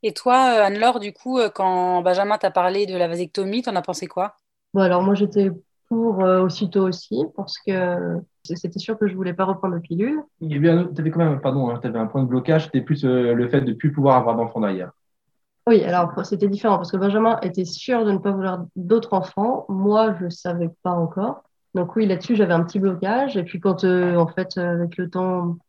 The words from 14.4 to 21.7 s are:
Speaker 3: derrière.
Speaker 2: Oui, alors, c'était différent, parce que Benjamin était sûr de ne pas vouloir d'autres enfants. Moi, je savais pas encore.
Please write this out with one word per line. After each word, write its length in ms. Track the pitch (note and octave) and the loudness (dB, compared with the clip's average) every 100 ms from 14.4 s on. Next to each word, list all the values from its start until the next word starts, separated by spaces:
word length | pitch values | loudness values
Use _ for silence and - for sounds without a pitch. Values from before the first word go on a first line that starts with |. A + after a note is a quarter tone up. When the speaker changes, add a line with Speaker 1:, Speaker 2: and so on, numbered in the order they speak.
| A2+ A#2 | -2 -2
Speaker 3:
derrière. 280 | G#2+ F#2+ F2+ _ _ _ _ _ _ _ - | -2 -4 -8 _ _ _ _ _ _ _ 4
Speaker 2:
Oui, 160 | A3 | 4
alors, 300 | - F3+ E3+ F#3 - | 4 0 0 -2 -6
c'était 220 | F#3+ G3+ | -2 0
différent, 300 | G3+ A3+ F#3+ | 0 0 0
parce 140 | E3+ | 0
que 60 | F#3+ | -2
Benjamin 420 | G3 G#3 A3+ A3+ | 0 2 2 2
était 240 | F#3 F3+ F3+ | -2 -4 -6
sûr 380 | - - A#3+ G#3+ | -8 -2 0 2
de 60 | |
ne 60 | G3 | 0
pas 140 | G3+ | -2
vouloir 340 | G3 F#3+ F#3 F3 - | -2 -4 -6 -10 -10
d'autres 380 | F3 A3+ A3+ | 0 0 2
enfants. 520 | F#3+ - - G#3+ C4 - | -2 -2 -4 -2 -2 -6
Moi, 460 | F#3+ G3+ G#3+ A3 F3+ | -2 2 2 2 0
je 100 | F3+ | -6
savais 420 | E3 F3+ E3+ E3+ - | -6 -6 -4 -4 -4
pas 120 | F#3 | -4
encore. 500 | F3 E3 F#3 A3 C#4+ _ _ _ | -2 -2 -2 -6 -6 _ _ _